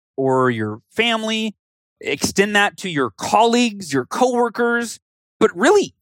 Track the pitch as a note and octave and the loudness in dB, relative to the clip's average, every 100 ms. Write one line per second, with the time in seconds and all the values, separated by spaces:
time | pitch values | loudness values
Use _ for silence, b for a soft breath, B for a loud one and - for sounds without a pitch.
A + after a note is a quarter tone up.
0 | _ - C3 B2+ B2+ A2+ G#2+ A2 _ - | _ -4 0 2 2 0 -4 -8 _ -2
1 | A#3 A3+ A3 A3 A3 - _ _ _ _ | -2 -2 -2 -4 -4 -8 _ _ _ _
2 | - C#3+ G3 - G#3 G#3 G3+ - F#3+ D3+ | -8 -6 -4 0 0 2 0 -2 -6 -2
3 | B2 - - G3+ A#3 A#3+ A#3+ G3+ E3 C3+ | -2 -4 -2 2 4 4 0 -2 -4 -4
4 | - - B3+ A#3+ A#3+ - A#3+ A#3 A#3 - | -4 -2 0 2 -2 0 -2 0 -4 -10
5 | _ _ _ _ G#3+ E3+ C4 G#4 D4+ - | _ _ _ _ 0 2 4 4 2 -2